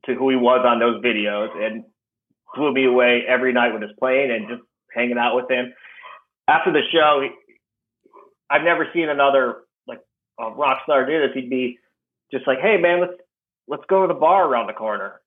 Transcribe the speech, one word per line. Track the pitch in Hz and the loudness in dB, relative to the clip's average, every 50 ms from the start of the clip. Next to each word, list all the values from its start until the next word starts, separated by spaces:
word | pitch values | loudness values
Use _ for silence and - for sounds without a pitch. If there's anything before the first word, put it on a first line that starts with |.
| - | -6
to | - 123 | -6 -4
who | 120 131 135 | -2 0 0
he | 131 | 2
was | 127 120 120 127 123 123 | 2 4 4 4 4 4
on | 123 117 113 | 2 2 4
those | 117 120 117 104 110 | 2 0 0 0 -2
videos | 120 113 104 104 104 104 104 107 113 - - | -2 0 0 -2 -2 -2 -4 -4 -6 -6 -6
and | 107 110 110 113 - _ _ _ _ _ _ _ _ _ _ _ _ _ - | -6 -6 -6 -8 -16 _ _ _ _ _ _ _ _ _ _ _ _ _ -6
blew | 127 147 147 123 | -2 -2 0 0
me | 131 131 | 2 2
away | 127 123 123 123 120 120 120 120 | 4 4 4 4 4 4 2 2
every | 123 127 123 127 127 120 | 0 0 0 2 0 2
night | 123 120 120 110 | 2 0 0 -2
with | 107 | -4
his | 107 101 - _ | -10 -12 -6 _
playing | 135 131 131 135 139 131 | -2 0 0 0 0 0
and | 120 110 104 | -4 -6 -6
just | 104 120 117 _ _ _ _ _ _ - | -10 -12 -14 _ _ _ _ _ _ -6
hanging | 117 120 120 120 | -4 -4 -2 -2
out | 120 117 120 113 | -2 -2 0 0
with | 127 123 - | -2 -2 -2
him. | 131 123 123 123 - _ - - - - - - - - _ _ _ _ _ | -2 -2 -2 -6 -10 _ -20 -20 -20 -20 -20 -20 -20 -20 _ _ _ _ _
After | - 147 160 - 185 | 2 2 2 2 2
the | 156 151 120 - | 0 0 0 2
show, | 165 160 156 151 147 139 | 2 2 4 4 2 2
he, | 135 135 - - _ _ _ _ _ _ _ _ _ _ _ _ _ _ _ - - _ _ _ _ _ | 0 -4 -8 -14 _ _ _ _ _ _ _ _ _ _ _ _ _ _ _ -20 -20 _ _ _ _ _
I've | 143 151 156 | -2 0 2
never | 170 170 170 156 - - | 2 0 0 -2 -4 -2
seen | 170 165 151 | -4 -2 -2
another, | 147 143 139 139 135 135 127 120 113 - _ _ _ _ _ | 0 2 2 4 4 2 0 0 -4 -10 _ _ _ _ _
like, | - 120 - _ _ _ _ _ _ _ - | -18 -18 -18 _ _ _ _ _ _ _ -12
a | 117 113 | -10 -10
rock | 110 123 147 135 131 - - | -6 -2 0 0 0 -2 0
star | - 151 135 127 | 0 2 2 2
do | 135 156 160 | 2 0 0
this. | 147 131 135 | 0 0 -2
He'd | 135 127 123 | -6 -6 -4
be | 131 127 127 120 123 _ _ _ _ _ _ _ _ _ _ _ | -4 -4 -4 -4 -6 _ _ _ _ _ _ _ _ _ _ _
just | - 131 - | -10 -6 -2
like, | 143 131 - | -2 -2 0
"Hey, | - 214 214 | 2 0 2
man, | 180 170 175 175 180 | 2 2 2 2 2
let's, | 180 180 - - _ _ _ _ _ _ _ _ _ | 0 -4 -6 -14 _ _ _ _ _ _ _ _ _
let's | - 147 147 - - | -12 -12 -12 -2 0
go | 196 190 | 2 2
to | 190 | 2
the | 175 - 139 | 0 0 0
bar | 151 165 185 196 180 | 2 2 4 4 2
around | 151 127 117 113 | 2 0 -2 -2
the | 113 110 | -4 -8
corner." | - 110 110 104 98 95 101 - - _ | -8 -6 -6 -6 -6 -8 -10 -12 -18 _